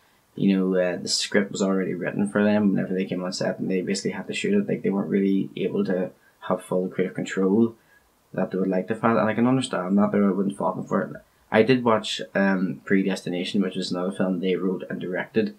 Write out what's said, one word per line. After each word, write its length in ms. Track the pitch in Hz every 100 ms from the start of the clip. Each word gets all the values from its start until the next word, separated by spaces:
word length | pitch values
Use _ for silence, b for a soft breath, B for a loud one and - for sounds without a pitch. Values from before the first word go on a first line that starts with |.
| b b b -
You 200 | 98 95
know, 240 | 92 92
uh, 180 | 90 87
the 100 | -
script 440 | - - 104 101
was 100 | -
already 340 | 95 95 90 90
written 340 | 85 - 101
for 140 | 104
them 260 | 104 104 101
whenever 240 | 95 95
they 120 | 92 98
came 180 | 90
on 100 | 90
set, 260 | - 92 -
and 100 | 92
they 120 | 95
basically 300 | 92 98 95
had 160 | 98 -
to 60 |
shoot 200 | 101 98
it. 140 | 101 98
Like, 160 | 92
they 80 | 104
weren't 180 | 98 -
really 400 | 98 98 98 - -
able 260 | 95 98 98
to 260 | 92 90 - b b
have 220 | - 92
full 240 | - 92 92
creative 280 | - 90 -
control 600 | 90 95 95 107 117 - b b b _ _
that 200 | - 92
they 80 | 92
would 100 | 95
like 180 | 92 92
to 60 |
have, 240 | 107 117 113
and 100 | 107
I 60 |
can 140 | 107 120
understand 500 | 131 127 - 90 101
that, 140 | 104
but 100 | 104
I 80 | 101
wouldn't 260 | 92 98 98
fault 200 | 87 92
them 100 | 95
for 160 | 101
it. 140 | - - _ b b
I 120 | 110
did 200 | 110 127
watch, 380 | 120 107 - - - 98
um, 460 | 98 95 92 - -
Predestination, 760 | 98 95 92 92 90 95 104
which 120 | 92 95
was 160 | 90
another 200 | 90 90
film 280 | 101 95 87
they 160 | 92 85
wrote 280 | 95 92 -
and 140 | 87
directed 540 | 87 90 92 113 104